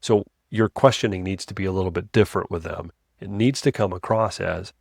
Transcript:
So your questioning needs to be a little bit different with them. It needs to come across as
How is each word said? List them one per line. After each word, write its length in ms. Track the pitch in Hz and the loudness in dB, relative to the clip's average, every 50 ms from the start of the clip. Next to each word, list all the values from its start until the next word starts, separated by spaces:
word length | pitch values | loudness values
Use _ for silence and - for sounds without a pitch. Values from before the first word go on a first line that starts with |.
So 240 | - - 117 104 95 _ _ _ _ _ | 2 4 2 2 2 _ _ _ _ _
your 200 | - 107 113 104 | 0 0 0 0
questioning 540 | _ - - 135 123 - - 113 101 92 90 | _ 4 4 4 4 4 -2 -2 -2 -2 -4
needs 220 | 92 95 90 - | -4 -6 -6 -6
to 60 | - - | -12 -8
be 120 | - 95 | -4 -4
a 60 | 95 | -2
little 200 | 92 95 92 92 | -2 0 -2 -2
bit 200 | 85 87 87 104 | -2 -4 -6 0
different 400 | _ 113 104 - - 98 - - | _ 4 4 4 2 -4 -4 -2
with 120 | - 87 82 | -6 -8 -6
them. 280 | 85 82 - - 85 - _ _ _ _ _ | -8 -10 -8 -10 -12 -14 _ _ _ _ _
It 100 | - - | -12 -10
needs 320 | 101 98 110 123 143 - | -2 0 2 2 2 2
to 100 | - 147 | 0 -2
come 220 | 131 - 107 98 90 | 0 2 0 -2 -2
across 460 | 95 - - 113 110 110 104 - - | -4 -2 -2 0 0 0 -2 -2 -4
as 340 | 95 90 82 82 95 - - _ | -4 -4 -4 -4 -6 -12 -16 _